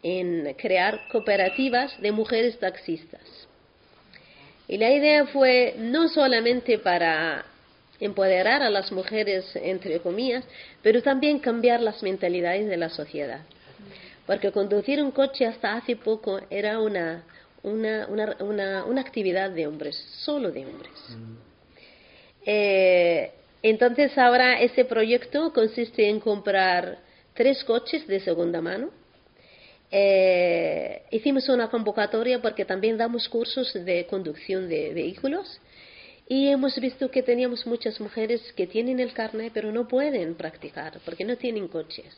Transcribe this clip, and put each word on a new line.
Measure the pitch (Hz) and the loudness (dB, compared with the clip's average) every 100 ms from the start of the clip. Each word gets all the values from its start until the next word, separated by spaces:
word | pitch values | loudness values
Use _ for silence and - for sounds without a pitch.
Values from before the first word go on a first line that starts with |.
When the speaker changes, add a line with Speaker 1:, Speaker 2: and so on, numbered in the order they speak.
Speaker 1:
en | 165 185 180 170 147 | -2 -2 -2 -2 -4
crear | 131 226 185 190 214 - | -6 0 2 2 -2 -4
cooperativas | 226 214 196 190 - 262 240 269 - | -4 2 2 2 0 0 0 -2 -4
de | 202 | -2
mujeres | 214 214 226 240 226 | -2 0 0 0 0
taxistas. | 185 185 - 160 - - - - - _ _ _ _ _ _ - - - - _ - | -6 -6 -8 -8 -10 -20 -20 -20 -20 _ _ _ _ _ _ -20 -20 -20 -20 _ -8
Y | 202 | 0
la | 226 | 4
idea | 285 302 302 285 | 6 6 4 4
fue | 277 262 254 247 - | 4 6 6 4 0
no | 226 285 330 | -2 2 2
solamente | 320 269 233 233 247 247 214 | 4 4 4 2 0 2 0
para | 196 175 170 156 160 147 - _ _ _ _ _ | 2 2 2 2 -2 -4 -10 _ _ _ _ _
empoderar | 196 202 190 185 190 277 | -6 0 2 4 4 2
a | 254 | 2
las | 202 196 | 0 -2
mujeres, | 190 190 220 208 190 185 - | -6 -4 -4 -2 -2 -4 -8
entre | 165 190 185 165 | -4 -4 -4 -4
comillas, | 170 190 254 247 254 - - - | -4 -4 -2 -4 -6 -20 -20 0
pero | 214 226 | 4 4
también | 254 269 294 294 | 4 2 2 2
cambiar | 262 233 240 240 | 0 2 2 4
las | 226 214 | 0 -2
mentalidades | 196 190 185 180 175 185 214 | -6 -2 -2 0 0 -2 -2
de | 175 | -2
la | 165 | -4
sociedad. | - 151 151 139 123 160 - - - - - - - - | -6 -10 -8 -8 -10 -16 -20 -20 -20 -20 -20 -20 -18 -4
Porque | 196 202 | 0 0
conducir | 202 196 202 202 285 | 0 0 0 2 0
un | 285 | 0
coche | 269 269 - 233 | 2 0 2 -2
hasta | 226 214 | -2 -4
hace | 226 - 233 | -4 -4 -4
poco | - 220 214 196 - | -2 -2 -2 -6 -6
era | 202 208 220 | -4 -2 0
una, | 214 196 165 170 - - _ _ | -2 -2 -4 -6 -14 -20 _ _
una, | - 214 220 214 - | -8 -4 -2 -4 -4
una, | 208 214 - | -4 -4 -4
una, | 202 208 196 190 185 | -4 -4 -4 -4 -2
una | 262 | -4
actividad | 262 - 190 185 190 | -4 -4 -2 0 -2
de | 175 156 | -4 -6
hombres, | 151 147 - - - | -6 -10 -10 -14 -12
solo | - 294 214 | -6 -4 -4
de | 135 131 | -6 -12
hombres. | 101 - - - | -16 -18 -20 -20
Speaker 2:
Mm. | 113 113 117 117 _ _ _ - - _ - - _ - | -18 -18 -20 -20 _ _ _ -20 -20 _ -20 -20 _ -2
Speaker 1:
Eh, | 208 202 190 185 180 170 165 - - _ _ | 0 4 4 6 6 4 2 -2 -10 _ _
entonces | 220 214 247 240 285 277 | 2 4 4 4 2 6
ahora | 247 247 254 247 | 6 6 4 4
ese | 240 247 247 | 2 4 2
proyecto | 226 220 247 - 285 320 | 2 2 2 0 -2 0
consiste | 285 220 220 233 - 208 | 2 0 0 -6 2 2
en | 214 | 2
comprar | 220 202 202 190 185 180 180 170 _ _ _ - | -2 -2 0 2 2 2 -2 -10 _ _ _ 2
tres | 262 269 | 2 2
coches | - 226 - 320 254 | 0 -2 0 -6 -2
de | 196 | -2
segunda | 190 170 170 170 | -2 -2 -2 -2
mano. | 170 190 294 _ _ _ _ _ _ - - _ _ | -6 -6 -8 _ _ _ _ _ _ -20 -20 _ _
Eh, | 196 202 190 190 180 180 170 160 160 - - - | 2 6 6 6 4 4 2 0 -2 -6 -10 -6
hicimos | 220 285 269 262 | -2 2 0 2
una | 247 226 | 0 0
convocatoria | 233 214 208 208 220 240 247 | -2 -2 -2 -2 0 0 0
porque | 226 220 196 | -2 -4 -4
también | 190 214 226 | -2 -2 0
damos | 226 240 - | -2 -2 -2
cursos | 233 240 - 247 | -4 -2 -4 -4
de | 196 175 175 175 | -6 -2 -2 -2
conducción | 196 170 151 - 190 185 | -6 -6 -10 -6 -4 -2
de | 160 147 | -4 -4
vehículos | 165 151 196 269 330 381 - _ - - - - - _ | -4 -6 -4 -4 -4 -8 -16 _ -20 -20 -20 -20 -20 _
y | 262 277 | 0 2
hemos | 277 269 254 | 2 0 -2
visto | 254 - 262 | -6 -4 -2
que | 262 | 0
teníamos | 254 240 254 240 233 | 0 0 0 -4 -6
muchas | 240 220 220 | -4 -4 -8
mujeres | 208 - 220 233 - | -10 -6 -2 -4 -4
que | - 180 | -6 -4
tienen | 220 240 254 | -2 -2 -2
el | 247 | -4
carné | - 220 220 226 | -4 -6 -6 -6
pero | 226 214 | -6 -4
no | 214 247 | -4 0
pueden | 254 294 247 165 165 | 0 0 -2 -4 -6
practicar | 160 - 147 147 156 - - | -10 -12 -16 -14 -14 -14 -14
porque | 165 | -8
no | 196 247 | -6 -4
tienen | 247 220 185 | -4 -6 -6
coches. | 165 156 - - | -8 -10 -14 -18